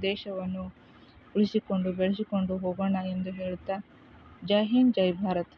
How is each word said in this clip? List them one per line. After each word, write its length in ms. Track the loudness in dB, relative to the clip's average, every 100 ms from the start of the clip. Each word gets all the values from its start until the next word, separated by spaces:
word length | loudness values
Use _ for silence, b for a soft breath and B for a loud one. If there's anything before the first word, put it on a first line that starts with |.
ದೇಶವನ್ನು 640 | -4 -4 -6 -8 -6 -6 -8 -12 B B B B -4
ಉಳಿಸಿಕೊಂಡು 600 | 0 2 0 -2 -2 -2
ಬೆಳೆಸಿಕೊಂಡು 640 | 0 0 0 -2 -2 -2 -2
ಹೋಗೋಣ 380 | -4 -2 -2 -2 -2
ಎಂದು 240 | -4 -6
ಹೇಳುತ್ತಾ, 460 | -6 -6 -6 -6 -8 -8 -20 -20 -20 -20 -12
ಜೈ 220 | 0 2
ಹಿಂದ್, 300 | 4 6 6
ಜೈ 180 | 6 4
ಭಾರತ್. 420 | 2 0 -2 -4